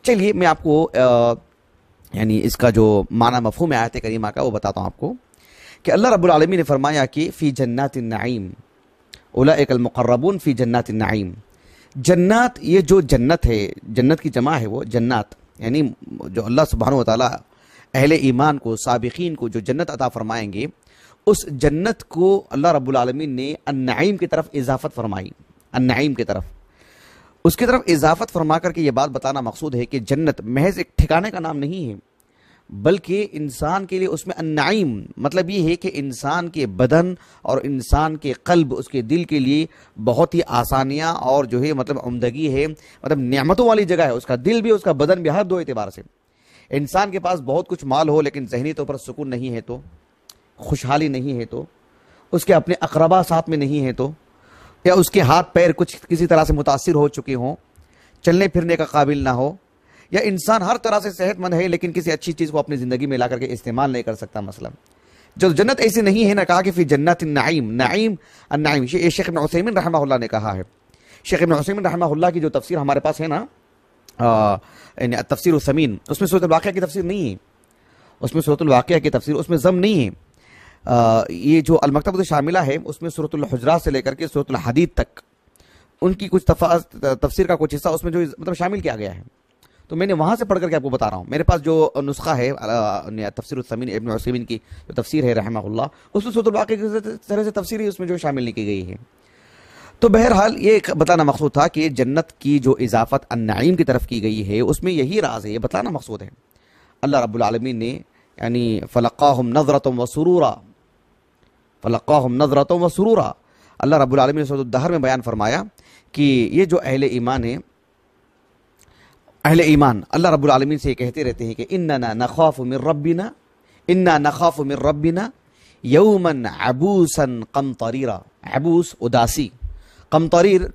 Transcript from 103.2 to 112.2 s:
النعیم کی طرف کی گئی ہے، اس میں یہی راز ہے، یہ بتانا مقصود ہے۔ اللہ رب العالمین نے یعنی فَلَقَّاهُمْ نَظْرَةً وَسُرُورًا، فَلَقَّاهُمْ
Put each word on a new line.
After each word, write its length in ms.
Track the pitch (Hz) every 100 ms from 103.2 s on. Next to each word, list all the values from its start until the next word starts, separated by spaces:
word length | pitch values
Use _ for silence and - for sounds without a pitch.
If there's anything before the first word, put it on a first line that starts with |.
| -
النعیم 460 | 117 110 101 139 180
کی 80 |
طرف 240 | 156 127 -
کی 140 | 117
گئی 260 | 107 107 98
ہے، 120 | 107
اس 220 | 117 147
میں 100 | 180
یہی 280 | 170 131 151
راز 260 | 151 113 104
ہے، 40 |
یہ 80 | 110
بتانا 320 | 117 - 233
مقصود 320 | 151 - 104
ہے۔ 60 | 98 _ _ _ _ _ _ _
اللہ 140 | 139 139
رب 180 | 117
العالمین 420 | 113 107 113 127 117
نے 220 | 117 135 - _ _ -
یعنی 440 | 117 120 120 110 -
فَلَقَّاهُمْ 600 | 123 117 - 143 127 120
نَظْرَةً 460 | 131 139 139 135 123
وَسُرُورًا، 560 | 120 151 165 180 135 110 _ _ _ _ _ _ _ _ _ _ _ _
فَلَقَّاهُمْ 540 | - 117 - 151